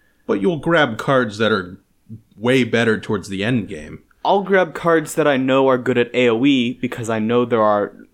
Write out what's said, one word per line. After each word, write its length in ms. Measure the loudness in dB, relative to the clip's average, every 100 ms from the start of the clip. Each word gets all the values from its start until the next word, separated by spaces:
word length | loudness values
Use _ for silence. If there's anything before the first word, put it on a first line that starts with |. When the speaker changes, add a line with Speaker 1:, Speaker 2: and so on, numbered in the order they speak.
| _ _ -6
Speaker 1:
But 140 | -2
you'll 180 | -2 -2
grab 400 | 0 2 0 -2
cards 400 | 0 0 0 -2
that 140 | 0
are 260 | 0 -4 -14 _ _ _ -20 _ -6
way 280 | 0 2
better 340 | 2 2 2 0
towards 280 | -2 -6 -6
the 140 | -6
end 240 | -2 -2 -4
game. 340 | -12 -14 -18 _ _
Speaker 2:
I'll 180 | -2 -2
grab 320 | 2 0 0
cards 400 | -2 0 0 0 0
that 100 | 0
I 100 | 2
know 300 | 2 2 4
are 100 | 2
good 200 | 0 0
at 160 | 0
A 140 | 2 2
O 140 | 4
E 300 | 2 2 0 -4
because 300 | -6 -6 -4
I 80 | -2
know 260 | 0 0
there 180 | 2 2
are 320 | 4 2 -2 -8 -20